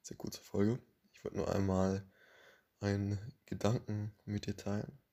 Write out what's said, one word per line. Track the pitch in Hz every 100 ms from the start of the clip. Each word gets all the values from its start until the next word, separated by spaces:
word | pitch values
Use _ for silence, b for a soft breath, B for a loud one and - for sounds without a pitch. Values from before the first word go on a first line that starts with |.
sehr | - -
kurze | - -
Folge. | - 101 101 123 - _ _
Ich | -
wollte | - -
nur | 87
einmal | 90 98 95 95 98 98 B B B B B B _
einen | 101 101 101 101 110 -
Gedanken | - 98 101 120 - 107 104 -
mit | - 104 -
dir | 101
teilen. | - 101 - - _